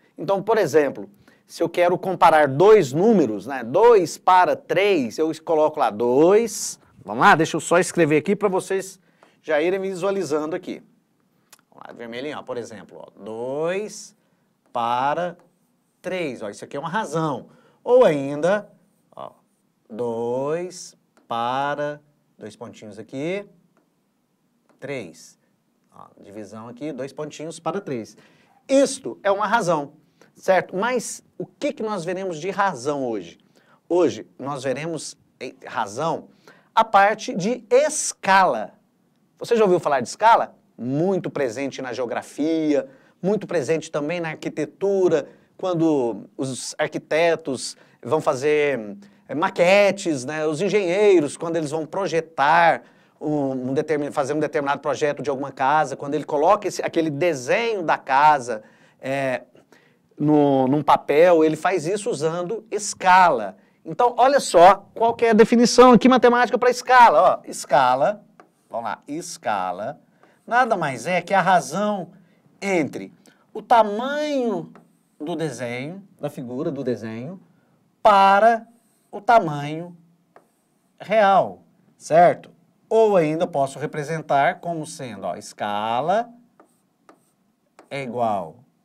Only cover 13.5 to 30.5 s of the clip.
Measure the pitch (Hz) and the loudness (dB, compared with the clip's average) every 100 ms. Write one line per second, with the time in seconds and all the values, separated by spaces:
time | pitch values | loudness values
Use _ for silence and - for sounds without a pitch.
13.5 | 139 165 190 214 - - _ _ _ _ | -6 -4 -6 -8 -14 -20 _ _ _ _
14.5 | _ _ 123 117 123 139 151 175 170 _ | _ _ -6 -2 -2 -2 -2 -6 -10 _
15.5 | _ _ _ _ _ 180 185 160 113 104 | _ _ _ _ _ -10 -6 -6 -8 -12
16.5 | 104 120 139 165 196 185 156 160 123 - | -12 -14 -12 -8 -6 -4 -4 -4 -6 -10
17.5 | _ _ _ - 247 220 147 139 147 165 | _ _ _ 2 6 6 4 -4 -4 -2
18.5 | 202 - _ _ _ _ - - _ _ | -2 -4 _ _ _ _ -18 -18 _ _
19.5 | _ _ _ _ 110 120 113 120 123 139 | _ _ _ _ -8 -6 -6 -6 -4 -4
20.5 | 165 180 175 - _ _ _ _ 117 117 | -6 -8 -14 -20 _ _ _ _ -6 -4
21.5 | 131 143 143 147 147 _ _ _ _ 107 | -4 -4 -4 -6 -8 _ _ _ _ -20
22.5 | - 113 95 110 101 107 135 156 196 202 | -16 -18 -18 -18 -18 -14 -10 -8 -8 -12
23.5 | _ _ _ _ _ _ _ _ _ _ | _ _ _ _ _ _ _ _ _ _
24.5 | _ _ _ 131 139 90 - - _ _ | _ _ _ -12 -12 -12 -18 -20 _ _
25.5 | _ _ _ _ - 50 _ - 101 101 | _ _ _ _ -20 -20 _ -20 -18 -16
26.5 | 110 117 120 147 131 131 - 151 - 156 | -16 -18 -12 -12 -10 -12 -10 -12 -12 -14
27.5 | 160 160 185 196 127 107 - _ _ _ | -10 -8 -8 -8 -10 -10 -18 _ _ _
28.5 | _ - 269 269 - - - 196 196 208 | _ 0 2 2 -2 -12 -6 -2 -2 0
29.5 | 233 175 160 143 _ _ _ _ _ - | 0 0 -2 -4 _ _ _ _ _ 0